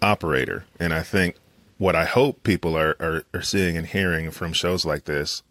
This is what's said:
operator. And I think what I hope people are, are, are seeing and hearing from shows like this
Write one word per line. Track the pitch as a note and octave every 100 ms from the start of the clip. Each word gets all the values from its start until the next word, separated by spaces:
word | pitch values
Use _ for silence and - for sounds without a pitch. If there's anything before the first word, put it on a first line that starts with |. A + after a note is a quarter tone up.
operator. | G2+ G#2 E2 C2 B1+ - - -
And | E2+
I | D#2+
think | E2 G2 F2+ - _ _ _ -
what | F#2+ E2
I | -
hope | B2 C#3 -
people | - F2+ E2+ D#2+
are, | D#2 D2+
are, | E2 D#2+ -
are | -
seeing | - G2 F#2 E2
and | F2
hearing | G2 F#2 E2 D#2+
from | - E2+
shows | D#2+ F2 F2+ D#2+
like | D2 -
this | D2 D2 - -